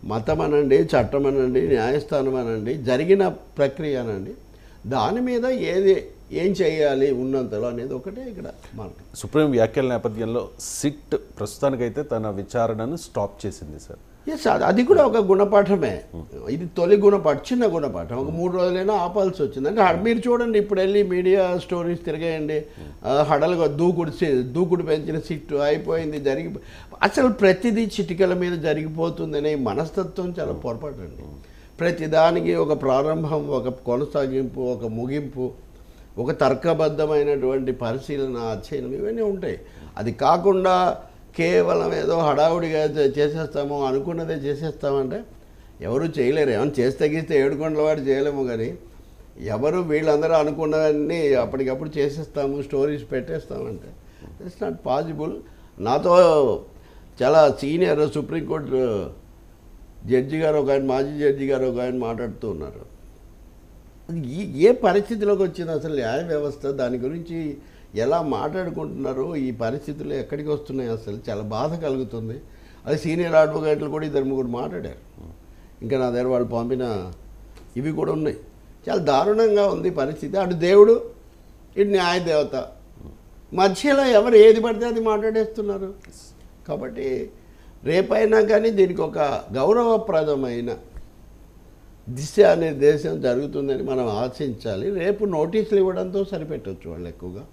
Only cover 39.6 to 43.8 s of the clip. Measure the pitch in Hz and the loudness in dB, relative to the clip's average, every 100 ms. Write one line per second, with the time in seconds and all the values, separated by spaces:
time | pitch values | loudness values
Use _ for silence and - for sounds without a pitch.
39.6 | - - 76 - 107 - 139 170 185 190 | -12 -20 -18 -8 -6 0 2 4 4 4
40.6 | 185 185 180 - - - - - 165 180 | 4 4 2 0 -10 -20 -16 -2 2 4
41.6 | 175 170 165 - - 165 156 139 156 170 | 4 2 0 -2 0 2 2 4 4 2
42.6 | 165 156 151 147 139 135 147 160 156 147 | 0 0 0 2 2 2 0 0 -6 -4
43.6 | 143 143 | -4 -2